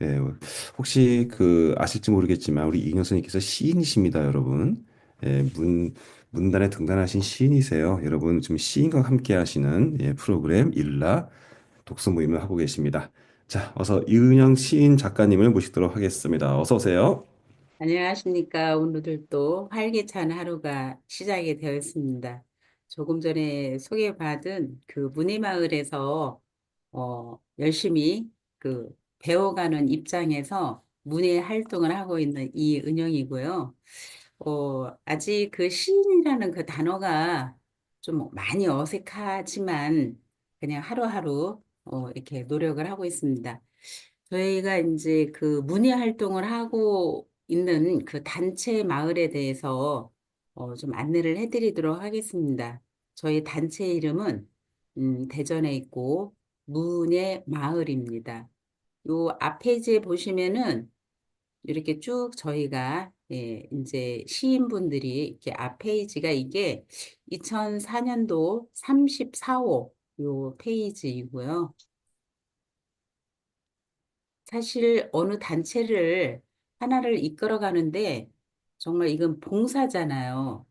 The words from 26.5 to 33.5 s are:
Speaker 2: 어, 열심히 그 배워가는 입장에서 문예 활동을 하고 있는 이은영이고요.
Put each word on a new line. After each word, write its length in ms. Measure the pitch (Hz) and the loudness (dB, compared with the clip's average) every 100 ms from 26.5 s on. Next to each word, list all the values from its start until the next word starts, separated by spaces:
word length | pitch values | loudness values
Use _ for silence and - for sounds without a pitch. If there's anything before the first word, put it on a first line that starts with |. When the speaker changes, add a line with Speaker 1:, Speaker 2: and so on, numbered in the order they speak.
| _ _ _ _ | _ _ _ _
Speaker 2:
어, 460 | 127 123 120 117 117 _ - | -8 -8 -8 -12 -18 _ -4
열심히 720 | 151 156 190 160 151 208 226 _ _ _ | -2 0 0 2 2 0 -6 _ _ _
그 300 | 135 123 117 - _ _ | -6 -6 -10 -18 _ _
배워가는 720 | 165 175 196 180 170 151 143 | 0 2 2 0 0 2 2
입장에서 920 | 151 - 175 160 147 139 196 143 113 _ _ | 0 -2 -2 0 -2 -4 -4 -4 -6 _ _
문예 380 | 143 160 180 175 | -6 0 2 2
활동을 540 | 175 220 220 180 165 190 | 0 -4 -2 0 0 0
하고 240 | 185 165 | -2 -2
있는 320 | 147 139 131 | -2 -2 -6
이은영이고요. 1200 | 156 151 143 - 160 165 151 131 131 143 | 0 0 0 0 -2 0 -2 -2 -4 -4